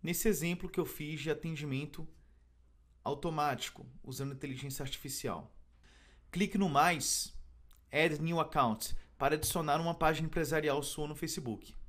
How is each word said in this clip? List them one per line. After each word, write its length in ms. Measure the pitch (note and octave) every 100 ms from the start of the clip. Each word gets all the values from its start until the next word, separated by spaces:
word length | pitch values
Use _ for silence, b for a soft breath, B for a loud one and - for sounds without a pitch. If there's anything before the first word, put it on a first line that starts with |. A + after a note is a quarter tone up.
nesse 280 | E3 E3+ A3+
exemplo 420 | F3+ D#3+ F3 F#3
que 80 | -
eu 80 | E3+
fiz 340 | - D3+ D#3
de 80 | C#3+
atendimento 760 | D3+ E3 D#3 D3 C3+ D3 - D#3 b b b b _ _ _ _ -
automático, 840 | - C#3+ E3+ D#3+ D3 B2 - - B2+ -
usando 320 | - B2+ C#3
inteligência 520 | C3+ C#3+ B2+ C#3 C3+
artificial. 680 | C3+ - C#3 C3 B2+ E2+ D2 - - - b b b b -
Clique 260 | F3 G#3 -
no 120 | F#3+
mais, 680 | C#3 D#3+ E3 - - - - - - - - -
Add 320 | C#3+ E3 D3+
New 160 | D#3+ E3+
Account, 580 | D#3 D#3 B2 A2 - - B -
para 160 | C#3
adicionar 460 | D#3 D#3 F3+ D#3 D3
uma 120 | E3
página 360 | E3 D#3 D#3 D#3+
empresarial 520 | - D3+ D#3 D3+ C#3
sua 240 | C#3 - D3+
no 80 | D3+
Facebook. 580 | D#3+ - C3 G#2 - -